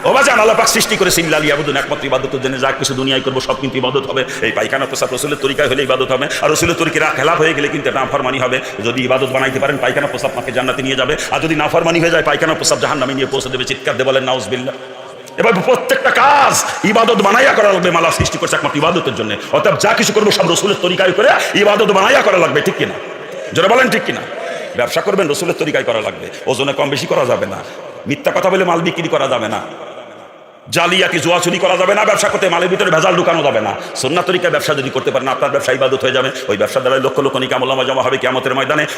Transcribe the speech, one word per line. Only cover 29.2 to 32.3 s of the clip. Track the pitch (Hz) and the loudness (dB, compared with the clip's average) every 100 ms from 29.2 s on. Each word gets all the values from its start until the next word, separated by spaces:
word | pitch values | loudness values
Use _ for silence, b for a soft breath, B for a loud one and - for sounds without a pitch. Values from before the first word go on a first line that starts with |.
| 135 | 0
যাবে | 127 110 | -2 -2
না, | 104 - - 151 - - - - - - - - | -4 -6 -14 -16 -16 -18 -18 -20 -20 -20 -20 -4
জালিয়াতি | 165 170 185 180 170 | 0 2 2 2 0
জুয়া | 151 175 | 2 2
চুরি | 170 185 | 2 0
করা | 185 180 | 2 2
যাবে | 185 202 | 2 2
না, | 214 | 2
ব্যবসা | 214 | 2
করতে | 208 | 0